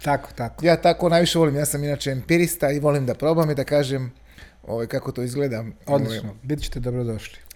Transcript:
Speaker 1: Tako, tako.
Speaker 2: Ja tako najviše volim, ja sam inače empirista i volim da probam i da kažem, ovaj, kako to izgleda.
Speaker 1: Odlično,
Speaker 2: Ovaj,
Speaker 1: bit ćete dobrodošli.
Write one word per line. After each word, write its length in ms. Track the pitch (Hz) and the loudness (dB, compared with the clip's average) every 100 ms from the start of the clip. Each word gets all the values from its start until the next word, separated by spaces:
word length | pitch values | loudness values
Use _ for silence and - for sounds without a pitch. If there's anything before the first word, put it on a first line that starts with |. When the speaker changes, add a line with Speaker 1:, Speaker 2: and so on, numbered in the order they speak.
Speaker 1:
Tako, 260 | 147 143 - - | 0 0 -2 -8
tako. 300 | 117 - 165 | -8 0 4
Speaker 2:
Ja 100 | 165 | 6
tako 340 | 175 - 175 | 4 4 4
najviše 300 | 170 175 170 | 4 4 4
volim, 160 | 156 139 | 2 2
ja 100 | 147 | -2
sam 180 | 143 | -2
inače 280 | 147 143 143 | -4 -4 -4
empirista 600 | 131 - 170 170 - 139 | -4 2 2 2 0 0
i 80 | 143 | 2
volim 260 | 147 143 127 | 2 2 0
da 80 | - | 0
probam 340 | 151 165 156 | 0 2 2
i 40 | 143 | 0
da 80 | |
kažem, 480 | 127 147 131 135 127 - - - - _ | 0 0 2 -2 -6 -12 -20 -20 -20 _
ovaj, 240 | - 113 113 | -8 -6 -4
kako 240 | 135 131 | -6 -6
to 120 | 123 | -6
izgleda. 400 | 123 135 139 113 110 - - | -6 -2 -2 -4 -8 -10 0
Speaker 1:
Odlično, 360 | 143 113 110 | 0 0 -4
Speaker 2:
Ovaj, 180 | 107 104 | -10 -12
Speaker 1:
bit 180 | 131 147 | -6 -4
ćete 180 | - - | -4 -4
dobrodošli. 600 | 120 123 117 107 - - - | -4 -4 -4 -6 -10 -18 -20